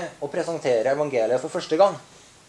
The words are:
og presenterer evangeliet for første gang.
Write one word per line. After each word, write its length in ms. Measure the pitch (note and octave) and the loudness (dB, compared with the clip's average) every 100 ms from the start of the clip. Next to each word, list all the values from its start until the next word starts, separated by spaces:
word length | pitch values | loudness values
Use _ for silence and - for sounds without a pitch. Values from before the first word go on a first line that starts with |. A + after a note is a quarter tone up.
| E3 - | -4 -8
og 80 | C#3+ | -8
presenterer 640 | F3 D#3+ D#3+ C#3 A#2 A#2+ | -4 -4 -4 0 2 2
evangeliet 480 | C#3 D3+ B2 A2 B2+ | 0 0 0 2 0
for 100 | D#3 | -2
første 240 | F3+ - D#3+ | -6 -2 4
gang. 180 | G3 D#3 - - - - | 4 2 -14 -20 -20 -20